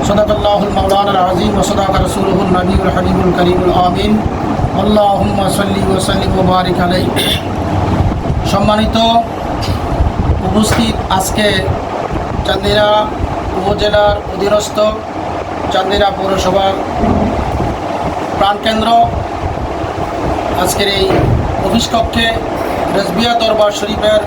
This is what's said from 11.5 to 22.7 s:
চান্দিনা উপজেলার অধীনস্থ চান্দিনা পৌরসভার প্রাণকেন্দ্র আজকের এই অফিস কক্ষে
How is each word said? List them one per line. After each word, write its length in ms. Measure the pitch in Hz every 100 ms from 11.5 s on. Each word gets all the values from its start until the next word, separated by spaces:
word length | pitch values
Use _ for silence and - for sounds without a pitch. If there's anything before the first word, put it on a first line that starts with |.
| 190 - - - - - - - -
চান্দিনা 440 | - 196 202 208 208 214 208 - - 208 - 190
উপজেলার 580 | 202 208 415 208 208 208 -
অধীনস্থ 460 | - 403 622 - - - - - - - - - - -
চান্দিনা 360 | 190 190 202 202
পৌরসভার 600 | 190 190 190 185 196 196 190 - - - - - - - - - - - - - - - -
প্রাণকেন্দ্র 500 | 196 208 220 220 220 233 - - - - - - - - - - - - - - - -
আজকের 280 | 180 - 202
এই 160 | 196 190 - - - - -
অফিস 220 | 185 226 -
কক্ষে 340 | 233 226 233 226 226 - - -